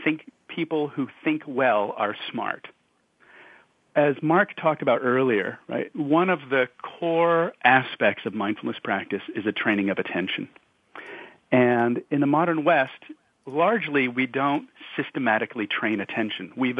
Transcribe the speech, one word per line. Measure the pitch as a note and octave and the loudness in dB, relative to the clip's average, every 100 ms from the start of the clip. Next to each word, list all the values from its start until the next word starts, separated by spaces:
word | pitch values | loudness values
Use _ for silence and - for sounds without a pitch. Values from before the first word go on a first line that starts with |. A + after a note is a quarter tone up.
think | D#3+ D#3 - _ - - | -4 -4 -8 _ -12 -6
people | D#3+ D#3+ D3 | -4 -2 -2
who | C#3 C3 - | -4 -6 -4
think | D#3+ D#3 D3 | -4 -4 -4
well | B2+ C3 G#2+ G#2 - | 0 2 4 0 -2
are | G#2 A2 - | -4 -4 -10
smart. | - G2+ F2+ - - _ _ _ _ _ - - - _ _ _ - C#3+ | -6 -6 -6 -10 -20 _ _ _ _ _ -20 -20 -20 _ _ _ 2 2
As | C3+ | 2
Mark | D3+ E3 G3+ - | 2 2 2 0
talked | E3 D3+ | -2 0
about | C#3 A#2+ | 2 2
earlier, | B2+ B2+ C3 G#2 F2+ - - | 2 2 4 2 0 -6 -8
right, | A#2 - - | -6 -6 -6
one | C#3+ D#3+ F#3 E3+ | 2 4 4 0
of | C3+ | 0
the | C3+ B2+ - - - | 0 0 -4 -16 -6
core | E3+ E3 E3+ E3 F3 - | -2 2 4 4 2 2
aspects | B2 C3 B2+ - A2 G2 A2+ | 4 4 2 0 0 0 -4
of | |
mindfulness | G#2+ G2+ G#2+ A#2 - - | -4 -4 -4 -6 -8 -4
practice | G2 F2+ G2 - | -4 -4 -6 -6
is | - G#2 | -6 -4
a | |
training | - A#2+ G#2 G2 | -2 0 2 0
of | F#2 | -2
attention. | - F2 F#2 - - - _ _ _ - - - - - _ | -2 -4 -4 -6 -8 -14 _ _ _ -20 -18 -18 -18 -20 _
And | B2+ B2 A#2+ A#2+ A#2+ - | 4 4 4 2 0 -2
in | C#3+ | 0
the | C#3+ D3 | 2 4
modern | F3 D#3+ | 2 2
West, | D3+ D#3 C3 - - - _ _ - | 2 2 2 -4 -20 -20 _ _ -8
largely | C#3 F3 A3+ D#3 C#3+ B2+ | 0 2 2 0 0 0
we | B2 C3 | 0 -2
don't | C3+ C#3 D3 B3+ _ - - | 0 0 0 -4 _ -12 -8
systematically | C#3 D#3 B2 A2 G#2+ A#2 G#2 | -6 -2 0 0 0 -4 -4
train | - A2 G#2+ | -2 -2 -2
attention. | G2 A#2 A2 - F2+ B2 | -2 -4 -4 -6 -10 -4
We've | B2+ B2 | -2 -2